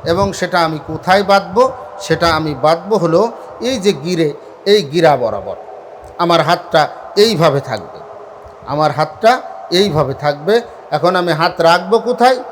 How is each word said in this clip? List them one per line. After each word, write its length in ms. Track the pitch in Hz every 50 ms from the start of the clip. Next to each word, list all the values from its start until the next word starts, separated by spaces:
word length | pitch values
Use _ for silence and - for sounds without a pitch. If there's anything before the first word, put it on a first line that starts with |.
| -
এবং 220 | - 170 185 202 196 185
সেটা 240 | - - 175 180 180
আমি 200 | 170 160 160 151 - -
কোথায় 360 | 160 156 - - 185 202 202
বাঁধবো? 400 | 190 196 196 190 - 180 214 254 254 254 - - - - -
সেটা 280 | - - 160 - 175 170 160
আমি 160 | 156 160 156 147 131
বাঁধবো 340 | 151 156 165 170 175 196 220 202
হলো 240 | 170 165 160 175 208 233 233 - - - - -
এই 160 | - 240 262 247
যে 120 | 180 208 190
গিরে, 360 | 143 135 170 185 165 165 151 143 - - - - - -
এই 140 | 196 202 214 185
গিরা 300 | 139 139 175 165 160 143 131
বরাবর 400 | 120 110 104 101 95 98 92 - - - - - - - - - - - - -
আমার 220 | 175 170 170 165
হাতটা 400 | 151 147 175 - - - - 160 147 135 - - - - -
এইভাবে 440 | - 208 233 220 156 165 160 143 139
থাকবে, 380 | - - 127 104 87 - - - - - - - - - - - - - - - - -
আমার 240 | 131 147 156 151
হাতটা 400 | 135 - 156 156 - - - 220 247 254 - - - - - -
এইভাবে 420 | - 175 202 208 147 151 147 131 135
থাকবে। 480 | - - 147 147 143 147 170 214 233 233 - - - - -
এখন 240 | - 151 147 175 185
আমি 160 | 185 175 170
হাত 240 | 160 151 160 175 - -
রাখবো 380 | 185 165 170 175 180 185 190 -
কোথায়? 380 | 190 226 247 240 233 254 262 247 - -